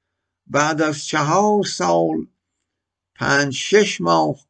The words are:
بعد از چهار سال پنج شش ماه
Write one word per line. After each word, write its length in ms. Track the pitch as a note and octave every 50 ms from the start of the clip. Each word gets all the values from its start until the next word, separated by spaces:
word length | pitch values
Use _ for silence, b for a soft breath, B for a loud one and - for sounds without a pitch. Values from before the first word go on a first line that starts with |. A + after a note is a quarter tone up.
| _ _ _ _ _ _ _ _ _
بعد 340 | - C3 C#3 D3 D#3 D#3+ D3+
از 240 | D#3+ D3+ D3 D3 -
چهار 580 | - D#3 D3+ C#3+ D3+ E3+ F#3+ G#3 G#3+ G#3 G#3 F#3
سال 640 | - - - F3+ F3 E3+ E3+ E3 D#3+ D#3 E3 - - _ _ _ _ _ _ _ _ _ _ _ _ _ _ _ _ _
پنج 380 | - C3 C#3 C#3 C#3 C#3+ C#3 C3
شش 480 | - - - F#3+ G#3+ G3+ G3 - -
ماه 340 | E3+ E3 E3 E3 D#3 D3+ - - _ _